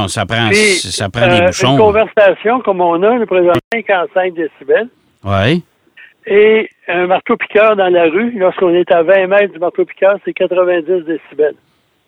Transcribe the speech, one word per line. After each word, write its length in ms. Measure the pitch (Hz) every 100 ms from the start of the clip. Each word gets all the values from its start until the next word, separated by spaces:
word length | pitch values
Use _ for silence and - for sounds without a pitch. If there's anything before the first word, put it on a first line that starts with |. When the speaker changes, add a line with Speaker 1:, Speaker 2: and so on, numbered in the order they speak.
Speaker 1:
non, 60 | 98
ça 180 | - 92
prend, 220 | 113 117
Speaker 2:
Puis, 80 | 202
Speaker 1:
ça 520 | 214 180 92 - 101
prend 180 | 120 175
des 140 | 175
Speaker 2:
euh, 40 | 180
Speaker 1:
bouchons. 260 | - 185
Speaker 2:
une 40 | 139
conversation 840 | 220 208 208 - 202 160 208 254
comme 200 | 220 185
on 220 | 180 170
a, 160 | 208 240
nous, 60 | 220
présentement, 320 | 185 175 170 -
cinquante-cinq 600 | 226 208 190 160 185 185
décibels. 540 | 170 160 - 139 165 233 _ _ _
Speaker 1:
Ouais. 340 | 98 98 107 170 - _ _ - - _ -
Speaker 2:
Et 420 | 202 214 220 - _ -
un 180 | 175 180
marteau-piqueur 720 | 185 - 233 - 208 220 208
dans 140 | 185
la 160 | 175 165
rue, 260 | 165 233 240
lorsqu'on 340 | 180 - 185
est 180 | 175 175
à 120 | 175
vingt 240 | 165 196 185
mètres 260 | 202 202
du 60 | 160
marteau-piqueur, 560 | 170 - 175 - 196 196 -
c'est 80 |
quatre-vingt-dix 720 | - 185 180 180 175 156 185 156
décibels. 500 | 160 - 143 151 - _ _ _ _